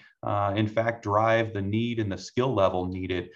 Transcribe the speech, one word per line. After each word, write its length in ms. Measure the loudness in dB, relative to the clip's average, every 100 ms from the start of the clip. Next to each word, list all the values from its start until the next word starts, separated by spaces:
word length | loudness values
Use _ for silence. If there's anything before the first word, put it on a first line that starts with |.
| -16 _
uh, 320 | -6 -4 -2 -2
in 100 | -2
fact, 360 | 2 2 2
drive 500 | 0 2 4 4 2
the 80 | -2
need 380 | -2 -2 -2 -2
and 120 | -4
the 60 | -4
skill 380 | -6 -2 0
level 320 | 2 2 2 -4
needed, 420 | -4 -4 -4 -6